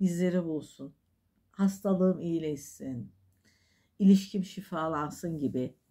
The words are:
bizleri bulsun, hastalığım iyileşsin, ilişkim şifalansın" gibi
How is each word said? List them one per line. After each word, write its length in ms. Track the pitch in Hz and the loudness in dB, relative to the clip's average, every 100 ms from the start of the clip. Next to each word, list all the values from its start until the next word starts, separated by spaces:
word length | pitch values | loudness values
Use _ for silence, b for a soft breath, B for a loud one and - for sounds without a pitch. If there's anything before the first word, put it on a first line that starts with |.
bizleri 440 | 185 170 180 180 | -2 0 0 0
bulsun, 500 | 165 151 139 - 139 - _ _ _ _ _ | -2 -4 -8 -14 -18 -18 _ _ _ _ _
hastalığım 720 | - 196 196 202 185 185 170 | -2 0 0 0 2 2 2
iyileşsin, 920 | 170 165 156 143 - - - 123 - - _ _ _ _ _ _ _ - | -2 -2 -2 -6 -10 -14 -10 -10 -10 -16 _ _ _ _ _ _ _ 4
ilişkim 460 | 196 196 - 202 | 8 8 6 -6
şifalansın" 920 | 180 - - 170 160 156 147 - 170 156 | -6 -10 -8 -4 -2 -2 -4 -6 -8 -4
gibi 360 | 131 127 127 - _ | -2 -2 -4 -8 _